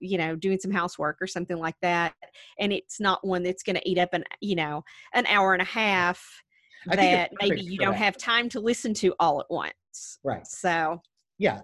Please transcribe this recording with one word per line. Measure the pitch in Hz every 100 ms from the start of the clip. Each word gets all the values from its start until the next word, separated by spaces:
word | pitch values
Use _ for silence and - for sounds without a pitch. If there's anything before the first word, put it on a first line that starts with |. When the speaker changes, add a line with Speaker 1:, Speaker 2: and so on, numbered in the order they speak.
Speaker 1:
you | 180 190
know, | 160
doing | 160 190 190
some | 185
housework | 196 175 - 151 -
or | 190
something | 247 220 170
like | 165 -
that. | 180 170 170 - - - - -
And | 202
it's | 196 - -
not | 202 185
one | 190 180
that's | 175 185
gonna | - 180
eat | - 175
up | 180
an, | 170 - -
you | 202 170
know, | 151 151 - - -
an | 247 233
hour | 208 190
and | 185
a | 185
half | 226 214 190 175 185 - - _ _ _ - 170
Speaker 2:
I | 196
think | 185
it's | 180 175
Speaker 1:
that | 202
maybe | 202 185
Speaker 2:
perfect | 180
Speaker 1:
you | 190
Speaker 2:
for |
Speaker 1:
don't | 196
Speaker 2:
that. | 202
Speaker 1:
have | 208 -
time | - 233 240
to | 233
listen | 220 240 233
to | 208 185 -
all | 135 143
at | -
once. | 156 78 - _ - - -
Speaker 2:
Right. | 139 107 -
Speaker 1:
So | - 180 165 160 170 - _ _ -
Speaker 2:
Yeah. | 190 -